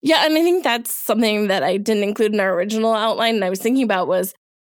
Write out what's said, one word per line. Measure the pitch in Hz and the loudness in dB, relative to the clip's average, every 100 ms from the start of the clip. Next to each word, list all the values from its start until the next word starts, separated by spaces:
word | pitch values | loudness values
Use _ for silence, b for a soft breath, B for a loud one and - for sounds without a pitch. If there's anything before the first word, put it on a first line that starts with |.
Yeah, | 269 320 302 | 2 2 4
and | 311 | 2
I | |
think | 339 359 | 2 2
that's | 302 233 240 | 0 -2 -4
something | - - 220 226 214 208 | -8 -2 0 2 0 0
that | 190 | 0
I | 143 190 | 0 -2
didn't | 214 220 | 0 0
include | 202 208 214 | 0 0 0
in | 214 | 0
our | 190 | 0
original | 175 202 220 226 | -2 -2 -2 0
outline, | 220 220 208 226 226 | 0 -2 0 0 0
and | |
I | 185 | -2
was | 190 | -2
thinking | 226 262 | 0 0
about | 240 190 175 | 2 0 0
was | 185 185 - _ _ | -2 -2 -10 _ _